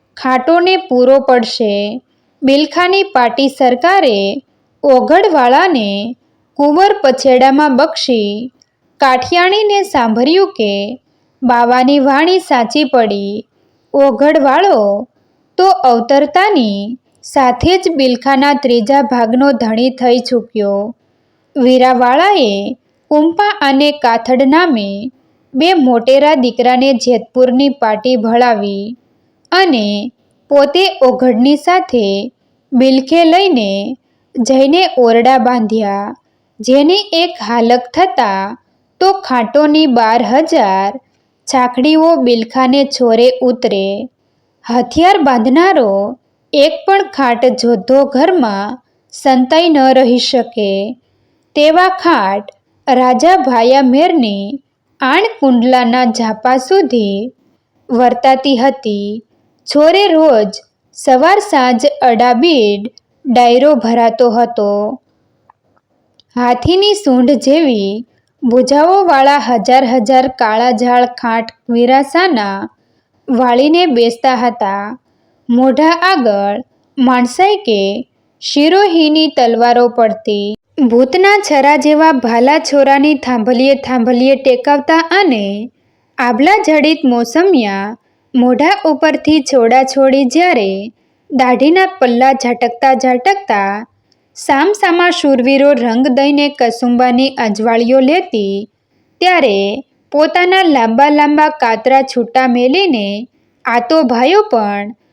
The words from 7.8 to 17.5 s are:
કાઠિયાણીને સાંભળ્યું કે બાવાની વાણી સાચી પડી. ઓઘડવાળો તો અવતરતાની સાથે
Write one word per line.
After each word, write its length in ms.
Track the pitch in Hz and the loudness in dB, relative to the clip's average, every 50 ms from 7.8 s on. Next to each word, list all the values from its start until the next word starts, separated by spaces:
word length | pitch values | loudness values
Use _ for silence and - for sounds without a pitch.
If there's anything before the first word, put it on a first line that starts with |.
| 302 311 - - - - 247 220 208 202 202 214 247 254 _ _ _ _ _ _ _ _ _ | 0 -2 -2 -8 -4 -2 -2 -2 -2 -4 -6 -8 -10 -14 _ _ _ _ _ _ _ _ _
કાઠિયાણીને 840 | - 285 262 254 254 254 - 339 349 359 370 392 427 427 415 403 403 370 | -2 0 0 0 0 -2 -2 -2 0 0 0 0 0 -2 0 0 -2 -2
સાંભળ્યું 640 | - - 269 233 226 214 233 254 302 339 381 392 381 | -2 -2 -2 0 0 0 0 0 2 2 2 0 0
કે 540 | - - 220 202 202 202 202 214 247 - _ _ _ _ _ _ _ - 262 | -2 -4 -4 -4 -4 -6 -6 -8 -12 -16 _ _ _ _ _ _ _ -6 -2
બાવાની 560 | 240 240 240 240 240 247 254 254 269 285 285 | 0 2 2 2 2 2 2 2 2 2 2
વાણી 400 | 262 285 269 285 320 359 370 370 | 2 2 0 2 2 2 0 0
સાચી 460 | 359 - 294 247 226 226 - 302 302 | 0 0 -2 -2 -2 -2 -2 -2 -2
પડી. 640 | 254 - 247 226 208 202 202 202 196 208 220 - _ _ _ _ _ _ _ _ _ - | 0 0 0 0 0 -2 -6 -6 -8 -10 -10 -14 _ _ _ _ _ _ _ _ _ 0
ઓઘડવાળો 1120 | 277 277 277 220 214 277 302 320 311 277 269 269 330 392 392 320 226 208 202 202 208 247 _ _ _ _ _ _ _ _ _ - | 0 2 2 2 0 0 2 2 2 2 2 2 2 2 2 2 2 0 0 -2 -4 -6 _ _ _ _ _ _ _ _ _ -2
તો 140 | - 370 392 | 0 2 2
અવતરતાની 1300 | 370 381 - 254 240 233 233 233 277 277 302 285 294 359 392 427 415 285 226 208 196 196 202 220 247 - _ _ _ _ - | 2 2 2 0 0 0 0 0 2 2 2 0 0 0 0 2 0 0 0 -2 -4 -6 -8 -10 -12 -16 _ _ _ _ -20
સાથે 560 | - - 285 262 247 | -4 -2 0 0 0